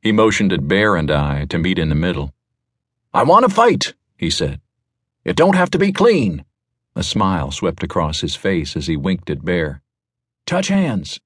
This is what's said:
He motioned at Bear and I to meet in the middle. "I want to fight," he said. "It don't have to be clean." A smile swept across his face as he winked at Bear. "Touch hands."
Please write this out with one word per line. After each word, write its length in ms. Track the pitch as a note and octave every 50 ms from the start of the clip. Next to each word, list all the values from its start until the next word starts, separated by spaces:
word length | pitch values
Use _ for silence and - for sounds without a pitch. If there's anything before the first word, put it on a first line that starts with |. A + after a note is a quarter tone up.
He 120 | _ A2 G#2+
motioned 400 | G#2+ A2 A2 G2+ - G#2+ F#2+ F#2
at 160 | D#2+ C2+ C#2+
Bear 260 | F2+ G2 G#2 G#2+ G2+
and 160 | E2+ D#2 C#2+
I 360 | D#2 D2 D2 D2 C#2+ C#2+ D2
to 120 | D2+ - E2+
meet 200 | E2 F#2 - F2
in 80 | E2 D#2
the 80 | D2 D2 E2
middle. 260 | F2+ F2+ - C#2+ C#2 - _ _ _ _ _ _ _ _ _ _ _ _ _ _ _ _
"I 120 | - -
want 200 | C#3 F3 G#3+ B3
to 80 | A#3+ G3
fight," 420 | - A#3 A#3+ F#3+ - - - - _ _ _ _
he 140 | _ - E2
said. 300 | - - - C#2+ C#2 C#2+ _ _ _ _ _ _ _ _ _ _ _ _ _
"It 100 | - F#2
don't 220 | - D#3+ F#3+ F#3+
have 140 | F3+ F3+ F3
to 80 | - F#3+
be 120 | G3 G3+
clean." 540 | F#3+ - G3 A#3+ A3 E3+ B2 G2 D#2+ D2 - _ _ _ _ _ _ _ _ _ _
A 80 | - E2+
smile 480 | - - G#2+ G2+ F#2+ F#2+ E2+ C#2 C#2
swept 320 | C#2 - - F2 D#2+ - -
across 380 | D#2 - F#2+ E2 D#2 D#2 -
his 160 | - D#2+ -
face 400 | - - G2 G2 E2+ D#2 - -
as 100 | D#2+ D2
he 100 | - D#2+
winked 340 | D2+ C#2 F#2 F#2+ F2 - -
at 140 | D2+ C#2+ C#2+
Bear. 380 | D#2+ F2+ F2 D#2+ D2+ C#2+ C#2+ _ _ _ _ _ _ _ _ _ _ _ _ _
"Touch 220 | - F3 F#3 F#3+ F#3+
hands." 500 | G3 G3 F#3 D#3 A2+ F#2+ - - - - _